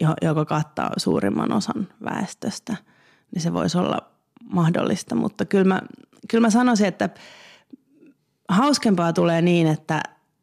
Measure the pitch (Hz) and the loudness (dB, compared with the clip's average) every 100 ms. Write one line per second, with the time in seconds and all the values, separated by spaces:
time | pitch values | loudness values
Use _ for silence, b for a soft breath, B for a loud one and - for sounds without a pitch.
0 | 156 - 165 156 151 156 151 - 58 - | -2 0 0 -2 -2 -2 -4 -6 -4 -2
1 | - 82 98 - - 214 - - 190 - | -2 0 0 -2 -2 -2 -2 -6 -8 -10
2 | - - 196 - - - - 208 b b | -8 -6 -8 -8 -10 -8 -10 -10 b b
3 | b b b 175 165 170 175 175 71 - | b b b -6 -4 -2 -2 0 0 -2
4 | - _ _ _ 233 180 165 175 - 180 | -6 _ _ _ -4 0 2 2 0 -2
5 | - 233 - - 196 196 190 - - - | -4 -4 -4 -4 -2 2 2 0 -4 -16
6 | _ _ - 226 233 220 247 214 202 - | _ _ -2 2 4 4 4 2 2 0
7 | 196 B B B B B B - _ _ | -4 B B B B B B -20 _ _
8 | - _ _ _ - 190 285 277 226 180 | -20 _ _ _ -2 0 2 2 2 2
9 | 170 165 170 165 175 175 160 156 - 156 | 2 2 2 4 4 4 4 0 -2 -6
10 | - _ _ _ | -6 _ _ _